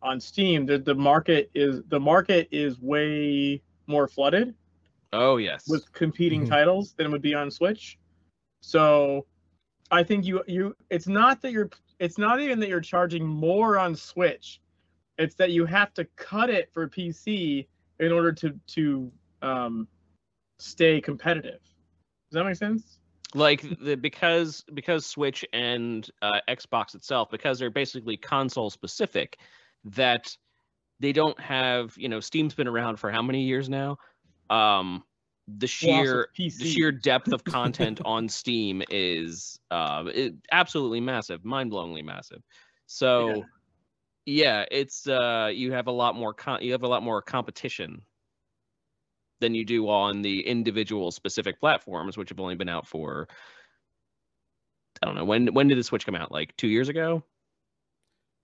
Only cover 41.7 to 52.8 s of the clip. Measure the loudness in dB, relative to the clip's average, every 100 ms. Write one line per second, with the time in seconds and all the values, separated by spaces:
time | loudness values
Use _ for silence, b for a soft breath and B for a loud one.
41.7 | -6 -8 -10 -12 -14 -16 -20 _ b b
42.7 | b b -2 2 4 2 -2 -6 _ _
43.7 | _ _ _ _ _ -2 2 4 2 0
44.7 | -4 -4 -6 -4 0 0 0 -2 -2 -4
45.7 | -4 -4 0 0 0 -4 -6 -6 -6 -2
46.7 | -2 0 -2 0 -4 -4 -6 -6 -8 -10
47.7 | -8 -12 -14 -20 _ _ _ _ _ _
48.7 | _ _ _ _ _ _ -4 -2 -2 -2
49.7 | -2 2 2 2 0 -2 -2 -2 -2 -2
50.7 | -2 -2 -4 -4 -6 -8 -6 -6 -2 0
51.7 | 0 -2 -8 -8 -8 -10 -8 -8 -6 -6
52.7 | -6